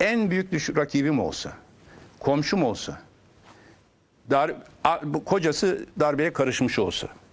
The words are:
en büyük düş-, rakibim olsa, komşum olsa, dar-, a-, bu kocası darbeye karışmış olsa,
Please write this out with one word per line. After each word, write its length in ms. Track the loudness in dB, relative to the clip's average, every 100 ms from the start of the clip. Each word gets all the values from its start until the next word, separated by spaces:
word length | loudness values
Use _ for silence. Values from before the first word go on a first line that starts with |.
en 300 | 2 2 2
büyük 220 | 0 0
düş-, 240 | -2 -2 0
rakibim 440 | 0 2 2 2
olsa, 320 | 0 -4 -10 -14 -20 -20 -20 -20 -20 -4
komşum 440 | 0 2 2 0
olsa, 340 | 0 -2 -8 -12 -18 _ _ _ -20 -20 -20 -20 _ _ _ _ 0
dar-, 240 | 2 2 -4 -14 -2
a-, 160 | 0 0 -2
bu 100 | -4
kocası 600 | 0 2 2 0 0 -2 -4 -2
darbeye 320 | 0 2 0
karışmış 460 | 0 0 0 0 0
olsa, 300 | 0 -2 -8 -12 -20